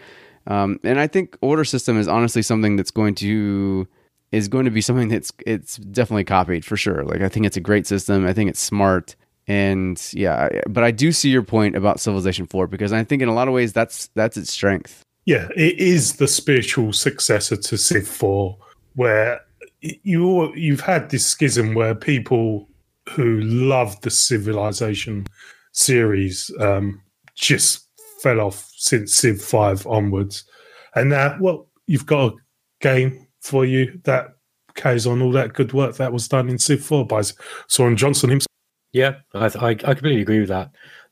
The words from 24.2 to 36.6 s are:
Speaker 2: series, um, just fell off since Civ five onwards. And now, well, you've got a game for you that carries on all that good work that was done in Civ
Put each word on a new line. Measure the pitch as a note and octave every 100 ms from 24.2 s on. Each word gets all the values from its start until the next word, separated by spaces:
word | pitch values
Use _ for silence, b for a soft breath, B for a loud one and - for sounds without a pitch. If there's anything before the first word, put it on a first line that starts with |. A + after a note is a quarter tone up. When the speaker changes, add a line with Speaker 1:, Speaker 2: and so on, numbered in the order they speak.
| - A#2 G2+ G#2+ G#2 G2 A2 G#2 - G#2 F#2+ B B B B
Speaker 2:
series, | - - B2 A2+ G2 G2 F2+ - -
um, | G#2 G2 G2+ G2 _ _ _
just | - - D3 - - _ _ - -
fell | C3+ A2+
off | G#2 G2 - -
since | - A#2+ G#2
Civ | - B2 G#2
five | - A#2+ G#2 G2 -
onwards. | A2 G2+ G2 G2 - - B B B B
And | - C3
now, | C#3+ C#3 -
well, | F#3 D#3+ - _ -
you've | D3+ -
got | D3 B2+
a | G2+ _ _ _ -
game | C#3 C3 C3 C3 - _
for | - C3+ C3
you | C3 C3 -
that | - C3 A#2+ _ _ _ _
carries | - C#3 A#2+ A#2
on | A#2+
all | B2+
that | B2+ A#2+
good | - A#2
work | C3 C3+ -
that | C3
was | A#2+ A2+
done | C3+ B2+
in |
Civ | B2